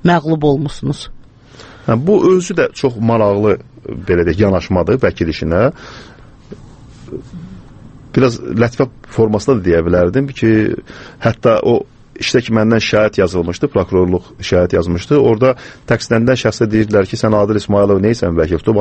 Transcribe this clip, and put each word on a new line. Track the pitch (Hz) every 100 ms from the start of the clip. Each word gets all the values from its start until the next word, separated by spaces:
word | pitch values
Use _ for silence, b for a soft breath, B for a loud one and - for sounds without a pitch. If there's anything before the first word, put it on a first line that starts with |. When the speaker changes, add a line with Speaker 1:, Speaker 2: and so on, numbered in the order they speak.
Speaker 1:
məğlub | 175 175 151 160
olmusunuz?" | 147 139 139 - 135 143 - - - - B B B B B
Speaker 2:
Hə, | 113 151
bu | 214 170
özü | 185 180
də | 175 151
çox | - 135 120
maraqlı, | 113 117 104 101 107 95 - - - - 85
belə | 87
deyək, | 85 85
yanaşmadır | 104 95 - 92 85 127
vəkil | 101 - 82
işinə. | 80 80 85 123 - B B B B B B - - - - - - - - - 170 175 - - - - - -
Biraz | - 127 113
lətifə | - 95 117 - 127 - -
formasında | - 110 107 - 127
da | 90
deyə | 85 82
bilərdim | 90 90 117 139
ki, | 131 113 110 104 - - B B B
hətta | 117 110 123 113 -
o | 117 - - - -
işdə | - 127 117
ki, |
məndən | 113 107 113
şikayət | - 107 107 -
yazılmışdı, | 92 90 85 85 143
prokurorluq | - 90 92 90 90 - -
şikayət | - 92 90 90
yazmışdı. | 87 87 - 147
Orada | 117 110 131 127 B B -
təqsirləndirilən | 117 - 113 120 127
şəxsə | 113 - 113
deyirdilər | 110 107 107 95
ki, | 117
"Sən | 113
Adil | 107 101 107
İsmayılov | - 101 101 101
neysən | 101 120 92 82
vəkil | 80 85
tutub, | - 107